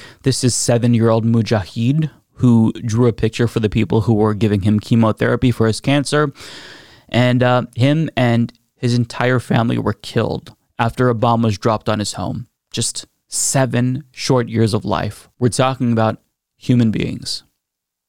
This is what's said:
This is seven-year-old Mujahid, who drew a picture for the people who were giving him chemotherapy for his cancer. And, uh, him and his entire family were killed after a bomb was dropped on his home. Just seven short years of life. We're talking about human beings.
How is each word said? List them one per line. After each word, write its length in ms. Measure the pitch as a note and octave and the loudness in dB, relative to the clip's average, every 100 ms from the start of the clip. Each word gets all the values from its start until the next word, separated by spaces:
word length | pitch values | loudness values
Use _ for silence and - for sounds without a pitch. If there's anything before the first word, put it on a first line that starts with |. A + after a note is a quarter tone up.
| - - | -10 -4
This 200 | C3+ A#2+ | -2 0
is 100 | B2+ | 0
seven-year-old 680 | - - A#2 A#2+ A#2 A2+ A2+ | 0 0 2 2 4 4 2
Mujahid, 880 | A2+ A#2 G#2+ G#2+ F2+ - A#2 D3+ D#3 - _ | 2 0 2 -2 -2 -2 0 0 -2 -8 _
who 420 | - B2 A#2 A2+ - | 0 4 4 4 0
drew 240 | A#2 A2+ B2 | -2 2 2
a 40 | |
picture 340 | - A2 - A#2 | 0 -2 0 -2
for 120 | A#2 | 0
the 100 | G#2+ | 0
people 320 | A2 G2+ A2+ | 0 2 2
who 100 | G#2+ | 2
were 220 | G#2+ G#2+ | 2 2
giving 260 | G2+ G#2+ G#2 | 2 0 2
him 180 | G2+ G#2+ | 2 0
chemotherapy 720 | - A#2 A2 G#2+ A#2+ A#2+ B2+ | 2 2 2 2 -2 0 0
for 160 | - A2+ | 2 0
his 140 | G#2 | 0
cancer. 500 | - C#3+ C3+ D3 D3+ - - - - - - - _ | 0 0 0 0 -2 -4 -18 -20 -20 -20 -20 -20 _
And, 340 | A#2 B2 B2 | 0 2 2
uh, 200 | B2 B2 A#2+ | 2 2 -2
him 360 | - C3+ D3+ D3+ - | 0 0 0 -2 -2
and 340 | B2 A#2 A#2 - _ _ | 0 2 0 -6 _ _
his 160 | B2 | -2
entire 480 | A#2+ A#2 - B2 B2+ | 0 -2 -2 -2 -2
family 380 | - B2 A#2 A#2 | 0 0 0 -2
were 160 | A2 | -4
killed 600 | - - - - - - - _ - | -6 -6 -4 -2 -6 -10 -20 _ -6
after 300 | A#2 - B2+ | -4 0 0
a 60 | |
bomb 280 | A2+ A#2+ A#2 | 0 0 2
was 160 | A#2 G2+ | 0 0
dropped 300 | A#2+ G#2+ - | -2 -2 -2
on 100 | G#2 | -4
his 160 | G2+ | -6
home. 340 | - F#2+ A2+ A#2 _ _ | -8 -8 -8 -12 _ _
Just 340 | - A#2+ - - _ _ | -6 -6 -8 -14 _ _
seven 760 | - - C3+ C3 A#2+ B2 C3 - | -6 -2 0 0 0 -2 -4 -8
short 380 | - - B2+ A2+ | -8 0 0 0
years 260 | A2+ A2+ | 0 0
of 100 | G2+ | 0
life. 440 | - E2 G#2+ - - - | -2 -4 -4 -8 -20 -4
We're 120 | B2 | -2
talking 420 | - C3 C3 B2 | 0 -2 0 0
about 280 | A2+ A2 A2+ _ _ _ _ | 2 0 -2 _ _ _ _
human 340 | - B2 A2+ | 0 2 2
beings. 540 | - - - - - - _ _ _ _ _ | 0 -4 -6 -10 -10 -14 _ _ _ _ _